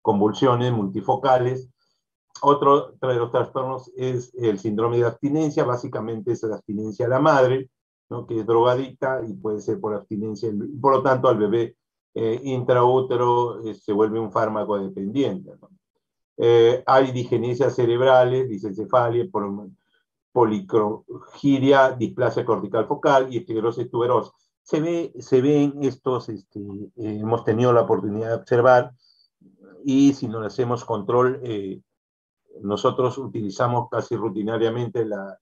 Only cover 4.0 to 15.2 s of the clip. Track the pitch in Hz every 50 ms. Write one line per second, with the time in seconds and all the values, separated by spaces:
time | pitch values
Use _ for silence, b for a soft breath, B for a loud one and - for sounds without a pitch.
4 | 127 127 127 123 123 - _ 123 120 113 104 95 - 113 104 104 110 120 120 120
5 | 120 117 117 - - 143 143 156 160 151 147 156 147 143 - 120 - - 123 120
6 | 107 113 117 110 101 127 117 101 - 110 107 101 - - 101 104 107 110 104 -
7 | 127 120 127 131 147 156 156 139 131 127 127 135 131 - _ _ _ _ _ _
8 | _ _ 117 120 113 - 120 110 107 101 117 113 117 123 123 127 135 127 - _
9 | - 131 131 131 117 110 101 95 95 107 107 104 101 - 113 95 95 107 107 101
10 | - _ 110 101 104 110 107 98 - 113 104 104 104 - - 123 120 135 135 131
11 | 131 143 131 127 131 131 120 104 104 101 101 117 117 117 - _ _ _ _ _
12 | _ _ _ 117 113 110 113 123 135 139 131 127 120 127 127 123 123 123 127 131
13 | 131 127 127 120 123 120 120 120 120 120 110 101 113 110 101 - _ - 104 101
14 | 110 110 104 113 113 104 95 117 113 110 107 107 101 95 104 101 98 92 95 98
15 | 98 98 110 139